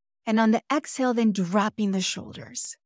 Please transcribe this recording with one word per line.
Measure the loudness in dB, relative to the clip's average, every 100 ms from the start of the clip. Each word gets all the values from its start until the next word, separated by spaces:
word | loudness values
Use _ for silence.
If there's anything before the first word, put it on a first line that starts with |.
| _ _
And | 0 2
on | 4
the | 4 2
exhale, | -2 -2 -2 0
then | 2 2
dropping | 2 0 0 0 0 -2
the | 0
shoulders. | -2 -6 -10 -14 -14 -10 -10 -12